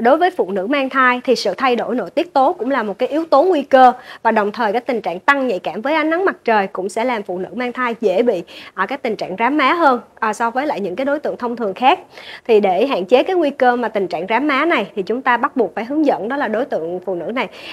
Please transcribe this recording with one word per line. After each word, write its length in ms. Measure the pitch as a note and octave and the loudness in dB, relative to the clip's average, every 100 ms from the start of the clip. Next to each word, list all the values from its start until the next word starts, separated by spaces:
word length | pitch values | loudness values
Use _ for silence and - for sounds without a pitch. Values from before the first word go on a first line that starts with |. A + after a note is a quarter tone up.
Đối 160 | A#3 D#4 | 2 4
với 140 | F4+ | 2
phụ 200 | F4+ F3+ | 0 -4
nữ 160 | G3+ G3 | -2 -2
mang 220 | C#4+ C4 | -2 -2
thai 320 | C4+ B3+ B3 | 2 2 2
thì 120 | C4 A#3 | 0 0
sự 180 | G#3 F3+ | 0 -2
thay 200 | B3 A#3 | 0 0
đổi 180 | F3+ | -2
nội 160 | A#3+ E3+ | -4 -4
tiết 220 | - F4 | -4 0
tố 200 | C4+ C4 | 2 2
cũng 180 | F4+ A#3+ | 0 -2
là 120 | C4+ | -2
một 160 | G#3+ - | -4 -4
cái 100 | B3+ | -2
yếu 160 | D4 | -2
tố 180 | E4 C#4 | 2 4
nguy 200 | F4+ D#4 | 4 2
cơ, 300 | - C4 B3+ A#3+ - - | 4 8 8 6 -10 -4
và 80 | A3+ | 0
đồng 220 | A3 G#3 | 2 0
thời 200 | G#3+ A3 | -2 -2
cái 80 | A3 | -2
tình 200 | C#4 A#3 | -2 -4
trạng 200 | F#3 F3 | -4 -4
tăng 280 | - C#4+ B3+ | 2 2 2
nhạy 100 | C4+ | -2
cảm 220 | - E3+ | -4 -6
với 140 | C4 | -2
ánh 160 | D#4 D#4 | 0 0
nắng 140 | E4 | 0
mặt 120 | F#4+ B3+ | 0 -2
trời 220 | - G#3+ G3 | 0 2 2
cũng 220 | - F#3 | -4 -6
sẽ 160 | A3 | -4
làm 180 | B3 A3+ | -2 -4
phụ 160 | G3+ F3+ | -6 -8
nữ 100 | F#3 | -8
mang 180 | G3+ B3 | -6 -8
thai 220 | A#3+ B3 A#3 | -4 -6 -2
dễ 220 | G#3 F#3 | 0 2
bị, 200 | A#3+ F3+ E3 - - | 2 0 -6 -16 -16
à, 120 | - G3 | -6 -4
cái 120 | C#4 | -4
tình 180 | A#3+ G3 | -6 -6
trạng 200 | D3+ F#3 | -6 -2
rám 200 | A#3 D4+ | 0 2
má 160 | C4+ | 2
hơn, 260 | E4+ D4+ B3 - | 4 4 2 -4
à, 180 | - A3 | -6 -4
so 180 | G#3 A#3 | -2 -2
với 160 | B3+ D4+ | -2 -4
lại 140 | - | -4
những 160 | F#3+ F3+ | -4 -4
cái 80 | |
đối 140 | C#4 D4 | -2 -2
tượng 180 | C4 - | -4 -6
thông 200 | A#3 A#3+ | -6 -4
thường 180 | G#3+ | -6
khác. 240 | F#3+ B3+ F#4 - - - - - | 0 2 2 -2 -20 -20 -16 2
Thì 140 | G#3+ | 4
để 260 | G3+ F3+ C4+ | 4 0 0
hạn 180 | A3 | -2
chế 180 | F#3+ B3+ | 2 2
cái 140 | F4+ F#4 | 4 0
nguy 140 | C#4+ | 0
cơ 260 | C#4 B3 A#3+ | 2 2 2
mà 120 | A3+ | -2
tình 200 | G#3+ F3+ | -2 -4
trạng 180 | D#3+ F#3+ | -4 -2
rám 180 | A3+ D4 | -2 0
má 180 | C4+ | 0
này 260 | E4 D4+ A#3 G#3+ | 2 0 -2 -6
thì 60 | |
chúng 200 | F#3 A#3+ | -4 -2
ta 140 | C4 A#3+ | 0 0
bắt 200 | C4+ C4 | 0 -2
buộc 180 | G3 | -2
phải 100 | - | -2
hướng 220 | A#3 D4 C#4+ | -4 0 2
dẫn 220 | D#3+ G3+ | 0 -2
đó 80 | C#4+ | -4
là 120 | A#3 | -2
đối 160 | G#3+ | -2
tượng 360 | C4+ G#3 E3 F3+ F#3 | -4 -4 -4 -6 -6
phụ 80 | |
nữ 180 | F3 E3 | -6 -4
này, 160 | B3+ G3+ - - | -6 -6 -8 -16